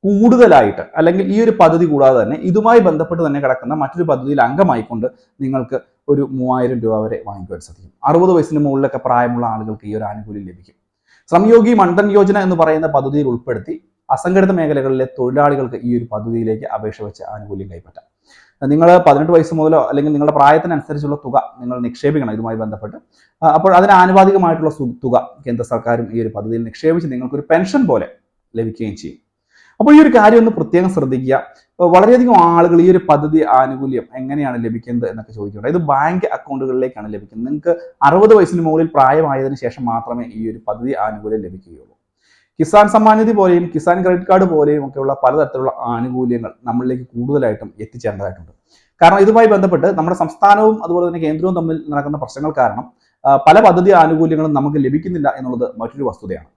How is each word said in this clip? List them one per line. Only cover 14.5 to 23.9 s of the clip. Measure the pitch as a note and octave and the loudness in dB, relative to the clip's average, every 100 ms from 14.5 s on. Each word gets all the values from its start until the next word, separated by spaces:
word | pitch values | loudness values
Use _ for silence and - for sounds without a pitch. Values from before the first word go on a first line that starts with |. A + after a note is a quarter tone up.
മേഖലകളിലെ | F#3 D#3 C#3+ C3+ C3 | 0 0 -2 -2 -2
തൊഴിലാളികൾക്ക് | C3 - B2 C3+ D3 C#3 B2+ - | -4 -4 -2 0 0 0 -4 -6
ഈ | A#2+ A#2+ | -4 -4
ഒരു | A#2 | -4
പദ്ധതിയിലേക്ക് | G#2+ A2 A#2 A2 A2 | -10 -6 -6 -4 -6
അപേക്ഷ | - G#2+ G#2+ G#2 | -6 -8 -10 -10
വെച്ച് | G#2 - | -16 -14
ആനുകൂല്യം | - G#2+ G#2 F#2+ G2 | -16 -16 -14 -14 -14
കൈപ്പറ്റാം. | E2+ _ - _ _ _ _ _ _ C#3 | -18 _ -20 _ _ _ _ _ _ -2
നിങ്ങൾ | D3 E3+ F3+ F3 | 4 6 6 6
പതിനെട്ട് | C#3+ D#3+ | 2 4
വയസ്സ് | E3+ D#3 | 2 2
മുതലോ | D#3+ D#3 D#3+ B2 | 0 2 2 0
അല്ലെങ്കിൽ | C#3+ D3 | -2 -2
നിങ്ങളുടെ | D3 D3 | 0 0
പ്രായത്തിനനുസരിച്ചുള്ള | C#3+ C#3 D#3 F3 D#3 - D3 D3 D3 | 2 4 4 0 -6 -6 -8 -6 -8
തുക | C3+ C3+ - - | -4 -4 -4 -12
നിങ്ങൾ | B2 B2 | -10 -6
നിക്ഷേപിക്കണം. | A#2+ - C#3+ D3+ B2 | -8 -4 -4 -2 -4
ഇതുമായി | G#2+ A2+ A2+ | -6 -8 -8
ബന്ധപ്പെട്ട്, | A2 G#2 G#2+ - _ _ _ _ | -8 -10 -14 -18 _ _ _ _
ആ, | D#3+ | 0
അപ്പോൾ | D#3 F#3 F3+ | 2 4 4
അതിന് | G3 | 6